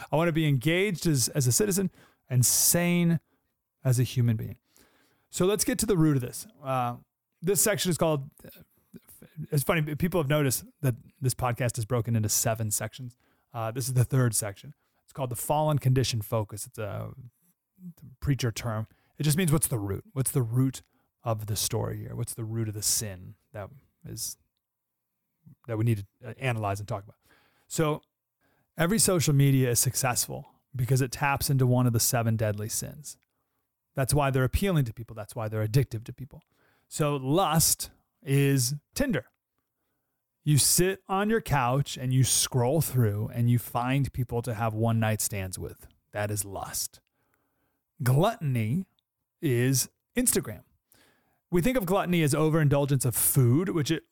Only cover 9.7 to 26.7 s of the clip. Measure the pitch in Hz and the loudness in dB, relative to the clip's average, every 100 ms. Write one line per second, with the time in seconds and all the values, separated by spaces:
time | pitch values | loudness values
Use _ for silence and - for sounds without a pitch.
9.7 | 170 151 147 175 175 135 151 139 - - | 0 0 -2 0 0 2 2 2 0 -6
10.7 | _ 135 113 - _ 127 - 127 117 123 | _ -4 -4 -10 _ -4 -2 -2 0 -2
11.7 | - 107 123 117 117 107 - 120 113 107 | -2 -2 -2 0 0 0 0 0 -2 -2
12.7 | - 110 - 127 - _ _ _ 120 113 | -4 -6 -10 -16 -18 _ _ _ -8 -6
13.7 | 123 120 127 117 135 123 - 104 98 139 | -4 -2 2 2 2 2 0 -4 -10 -18
14.7 | - _ _ _ - 127 120 - 151 151 | -20 _ _ _ -10 -8 -6 0 2 2
15.7 | 135 131 127 123 113 104 117 104 104 - | 2 2 2 2 -2 -2 -4 -4 -8 -14
16.7 | - 104 107 110 104 120 _ _ _ _ | -10 -8 -8 -10 -14 -20 _ _ _ _
17.7 | _ 180 - 127 - - 131 120 - 120 | _ -20 -18 -20 -8 -2 -2 -2 -4 -6
18.7 | 110 110 _ _ - 151 147 180 156 - | -6 -8 _ _ -6 -2 0 2 0 0
19.7 | 123 101 98 - 135 127 143 117 120 131 | -4 -4 -6 -8 -6 -2 -2 0 0 0
20.7 | - - _ _ _ 117 110 107 107 - | -2 -16 _ _ _ -6 -4 -4 -4 -2
21.7 | 110 110 107 110 117 117 - 110 113 107 | -4 -4 -6 -10 -8 -8 -8 -6 -4 -4
22.7 | 104 - - 107 92 95 - _ 107 98 | -4 -2 -2 -4 -10 -16 -20 _ -14 -14
23.7 | - _ _ - 113 - - _ _ _ | -16 _ _ -16 -12 -10 -12 _ _ _
24.7 | _ _ _ _ _ _ _ - - - | _ _ _ _ _ _ _ -20 -20 -8
25.7 | 110 117 107 98 _ 117 117 131 113 104 | -2 0 0 -4 _ -18 -6 -4 -2 -2